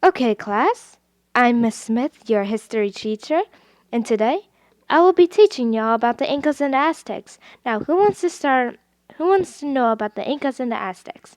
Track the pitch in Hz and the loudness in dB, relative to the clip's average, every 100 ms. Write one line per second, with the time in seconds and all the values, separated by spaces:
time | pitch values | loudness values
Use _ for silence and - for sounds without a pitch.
0 | 359 - 247 208 - 208 302 480 - _ | 2 2 -2 -2 -4 -2 0 -2 -8 _
1 | _ _ _ - 247 240 233 220 - 226 | _ _ _ 2 2 4 0 -4 -6 -4
2 | 277 _ - 214 202 220 - 226 202 196 | -4 _ -4 -2 -2 -6 -6 -4 -4 -4
3 | 220 214 - 311 415 _ _ _ _ 233 | -8 -8 -2 -2 -2 _ _ _ _ -6
4 | 226 220 - 330 - _ _ _ _ 302 | -2 0 0 -2 -6 _ _ _ _ 4
5 | 359 349 349 - 415 - 233 220 220 226 | 4 6 2 6 4 4 -2 0 0 0
6 | 240 240 269 285 302 285 285 269 302 320 | 0 -2 -4 -2 -2 -2 -2 0 0 -2
7 | - 196 - - - - - 220 - 339 | -8 -12 -12 -20 -20 -12 -6 -6 0 2
8 | 415 392 359 - 285 262 240 - _ _ | 2 2 -6 -4 0 0 0 -6 _ _
9 | _ - 330 392 359 - 285 269 240 220 | _ -6 0 0 0 -8 -4 0 0 0
10 | 214 - - 285 277 254 254 226 196 185 | -4 -6 -6 -4 -4 -4 -6 -6 -8 -10
11 | - - - | -16 -20 -20